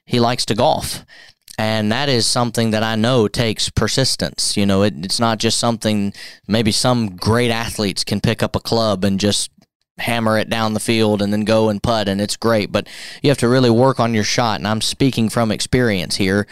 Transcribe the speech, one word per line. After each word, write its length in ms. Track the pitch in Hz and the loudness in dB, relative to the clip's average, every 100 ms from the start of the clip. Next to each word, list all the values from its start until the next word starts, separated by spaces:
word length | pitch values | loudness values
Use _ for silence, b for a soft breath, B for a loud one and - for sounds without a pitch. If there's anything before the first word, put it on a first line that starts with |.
| - | -2
he 140 | 123 | 0
likes 240 | 117 123 - | 2 0 -2
to 100 | 107 | 0
golf. 500 | 143 - - - - B B B - - | 0 0 -4 -10 -14 B B B -14 -6
And 320 | 110 110 107 | -2 0 0
that 180 | 117 143 | 0 0
is 160 | 123 110 | 0 0
something 460 | 127 120 117 113 | 0 0 0 0
that 120 | 107 | 0
I 120 | 110 110 | 0 0
know 320 | 113 131 104 | 2 2 2
takes 420 | - 117 104 - | 0 -2 -2 -4
persistence. 880 | - 110 - 131 - 85 - - - | -2 -2 0 0 -2 -6 -4 -4 0
You 80 | 101 | 2
know, 160 | 95 | 2
it, 240 | 104 71 95 | 0 -2 -6
it's 140 | - | -2
not 180 | 113 110 | 0 0
just 220 | 113 - | 0 0
something, 540 | 120 113 110 107 101 - B B - | -2 -2 -2 -2 -2 -6 B B -2
maybe 240 | 110 110 | 0 2
some 440 | 101 127 123 107 90 | 2 2 2 0 -2
great 360 | 104 117 120 | 0 2 2
athletes 520 | 113 117 - 101 - | -2 -4 -2 -2 -2
can 180 | - 101 | -2 -2
pick 200 | - 107 | 0 0
up 140 | 107 - | -2 -4
a 40 | |
club 440 | - 113 110 95 | -2 0 2 2
and 160 | 101 98 | 0 2
just 320 | 101 101 - _ _ _ _ - | 0 0 -4 _ _ _ _ -8
hammer 400 | - 117 110 107 | -4 0 0 0
it 120 | 104 | 0
down 240 | 113 110 | -2 0
the 60 | 107 | -2
field 400 | - 113 107 104 | 0 2 2 2
and 100 | 101 | 0
then 140 | 107 104 | 0 2
go 240 | 110 110 | 2 2
and 120 | 101 | 0
putt 280 | - 113 101 | 0 0 0
and 100 | 98 | 0
it's 160 | 101 - | -2 -2
great, 340 | 113 110 95 | 0 0 0
but 160 | 104 - B B B | -2 -4 B B B
you 60 | 143 | 0
have 80 | 135 | 2
to 100 | 117 | 2
really 220 | 131 127 | 4 4
work 280 | 113 131 127 | 4 4 2
on 160 | 117 | 0
your 120 | 113 104 | 0 -2
shot. 340 | - 120 101 | 0 0 0
And 80 | 95 | -2
I'm 140 | 110 | -2
speaking 480 | - - 139 117 110 | -4 0 0 0 0
from 240 | 120 113 | 0 -2
experience 640 | - - 127 123 95 78 - | -2 -2 0 2 0 -2 -2
here 280 | 95 101 101 | 0 0 -2